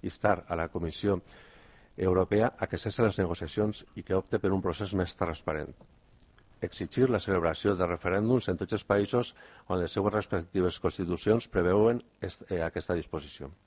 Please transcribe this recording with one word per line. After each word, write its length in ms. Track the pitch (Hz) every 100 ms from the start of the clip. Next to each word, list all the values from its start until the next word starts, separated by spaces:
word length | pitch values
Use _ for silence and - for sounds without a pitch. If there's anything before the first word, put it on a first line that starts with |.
Instar 460 | 98 - 107 90 -
a 80 | 85
la 140 | 82
Comissió 480 | 90 85 - 101 92 - - - - - - - -
Europea 560 | 92 92 92 104 117 -
a 120 | 110
que 80 | 90
cesse 240 | 110 -
les 160 | 113 95
negociacions 640 | 90 85 82 - 107 104 - -
i 60 | -
que 80 |
opte 240 | 95 - 110
per 160 | 98
un 80 | 95
procés 320 | 92 80 101
més 220 | 98 87 -
transparent. 560 | 90 78 - 78 71 - - _ _ _ _ _ _ -
Exigir 440 | 92 - 90 - 127
la 100 | 110
celebració 520 | - 92 82 76 101 92
de 80 | 90
referèndums 600 | 87 95 95 110 127 -
en 60 | 87
tots 160 | 92
els 100 | 104 -
països 480 | 101 101 120 120 - - - _
on 100 | 92
les 140 | 85
seues 200 | - 101
respectives 640 | 107 95 95 85 98 90 -
constitucions 640 | 90 - 87 87 - 113 -
preveuen 540 | 98 87 98 110 120 - _
est-, 220 | 92 - -
eh, 120 | 90
aquesta 340 | 82 90 - 87
disposició. 520 | 76 80 73 - 71 82